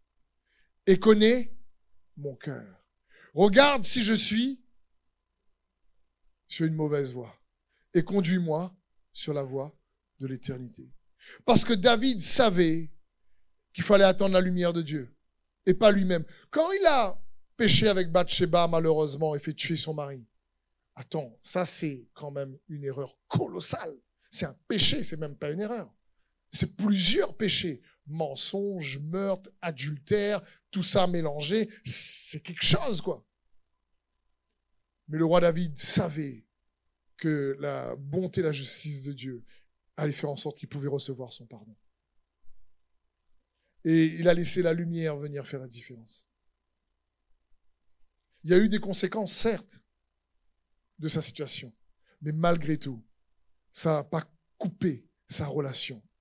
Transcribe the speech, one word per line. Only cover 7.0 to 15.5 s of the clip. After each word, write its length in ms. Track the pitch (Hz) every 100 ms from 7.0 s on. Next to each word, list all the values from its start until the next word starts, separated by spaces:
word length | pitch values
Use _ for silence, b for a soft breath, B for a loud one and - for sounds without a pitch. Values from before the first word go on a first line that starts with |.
| 131
voie, 260 | 123 113 - _ _ _ _ _
et 100 | -
conduis-moi 720 | - 196 165 185 165 151 180 - _ _ _
sur 200 | - 156
la 100 | 143
voie 340 | 131 135 147 _ _ _ _ -
de 80 | 131
l'éternité. » 640 | 131 - 127 120 - - - _ _ B B -
Parce 180 | 226
que 100 | -
David 480 | 214 240 226 262 208
savait 680 | - - 226 180 165 165 160 - _ _ _ - _ _ _
qu'il 120 | -
fallait 200 | 170 202
attendre 300 | 190 185 196
la 80 | 185
lumière 320 | 185 180 175
de 80 | 170
Dieu, 340 | 151 151 120 _ _ _ _